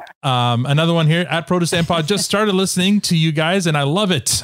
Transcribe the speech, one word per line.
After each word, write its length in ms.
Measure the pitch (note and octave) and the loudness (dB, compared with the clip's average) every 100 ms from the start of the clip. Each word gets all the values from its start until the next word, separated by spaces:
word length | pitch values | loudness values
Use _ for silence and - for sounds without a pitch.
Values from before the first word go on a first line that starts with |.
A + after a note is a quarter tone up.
| - - | -20 -8
Um, 440 | C#3+ B2 B2 A#2 C3 | -2 0 0 0 0
another 280 | D3 E3 | 0 2
one 140 | E3+ D#3 | 2 2
here, 180 | E3+ F3+ | 2 0
"At 180 | D#3+ - | -4 -2
Produce 220 | F3+ E3+ | -2 0
Stand 180 | F3 E3+ | 0 0
Pod, 200 | E3+ D3+ | 0 0
just 160 | G3+ | -2
started 300 | - G3+ G#3+ | -2 0 0
listening 480 | F#3 F#3+ F3+ F#3 G#3 | 0 0 0 2 2
to 160 | - E3 | 0 0
you 140 | D#3+ | 2
guys, 340 | D#3 D#3+ G3 E3 | 0 0 0 0
and 100 | D3 | 0
I 60 | |
love 260 | C#3 F3+ G#3 | 0 0 0
it. 320 | D#3 - - | 0 -2 -2